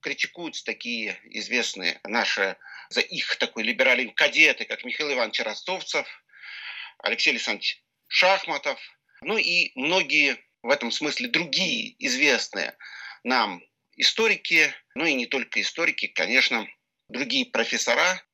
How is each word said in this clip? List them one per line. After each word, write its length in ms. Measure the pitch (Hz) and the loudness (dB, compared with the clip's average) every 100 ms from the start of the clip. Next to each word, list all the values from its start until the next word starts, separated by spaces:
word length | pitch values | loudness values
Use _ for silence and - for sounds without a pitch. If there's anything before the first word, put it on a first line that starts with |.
Критикуются 600 | - 139 - - 170 - | -8 -4 -4 -4 -10 -8
такие 560 | - 110 120 117 107 92 | -8 -8 -6 -6 -6 -8
известные 760 | - - 95 123 110 - 90 71 | -10 -10 -2 -2 -2 -2 -4 -4
наши 540 | - 117 98 - 98 - - - - | -2 0 0 2 0 -2 -14 -18 -4
за 120 | - | -2
их 340 | - 135 - - | 0 -2 -4 -2
такой 260 | 123 - | -2 -2
либерализм 500 | 110 117 131 123 123 | -2 2 4 4 2
кадеты, 520 | - 147 143 156 127 110 | 2 2 6 6 6 -2
как 180 | 117 | -8
Михаил 280 | 123 - 151 | -8 -6 -2
Иванович 280 | 131 113 - | 0 0 0
Ростовцев, 680 | 113 107 - 185 - 156 135 - _ - - - - - - _ | -4 -4 -6 -6 -4 -4 -4 -12 _ -20 -16 -14 -12 -12 -14 _
Алексей 320 | - 113 156 | -2 2 2
Александрович 520 | 123 - 104 - - _ _ _ | 2 -2 -2 -4 -6 _ _ _
Шахматов, 720 | - 185 190 - 147 151 131 - _ _ _ | 2 4 4 2 -4 -4 -6 -10 _ _ _
ну 160 | - 220 | -4 -2
и 340 | - 175 - | 0 0 0
многие 640 | - 139 185 151 151 143 123 _ _ | -2 0 2 2 4 2 0 _ _
в 80 | 120 | 0
этом 220 | 143 - | 0 2
смысле 360 | - 151 - 120 | -2 -2 -2 0
другие 680 | 143 165 135 185 120 - _ 139 | -2 0 -2 0 -2 -6 _ -4
известные 680 | 127 147 120 - 101 67 - - - - - | 2 4 4 0 -4 -6 -8 -18 -16 -16 -10
нам 400 | 120 127 107 90 - _ _ _ | 0 2 2 -2 -14 _ _ _
историки, 760 | - - 226 196 - 165 151 135 _ | 0 4 2 2 2 4 4 0 _
ну 120 | - 165 | -2 0
и 80 | |
не 120 | 135 120 | 0 0
только 360 | 135 117 113 | -4 -4 -4
историки, 460 | 98 - 165 143 101 | -4 -2 -2 -2 -6
конечно, 600 | - 90 127 131 120 107 - _ _ _ | -2 2 4 2 0 -4 -14 _ _ _
другие 380 | 120 131 135 123 | -6 -2 0 0
профессора. 760 | - 113 117 - 123 170 185 - | 0 0 0 2 2 2 0 -6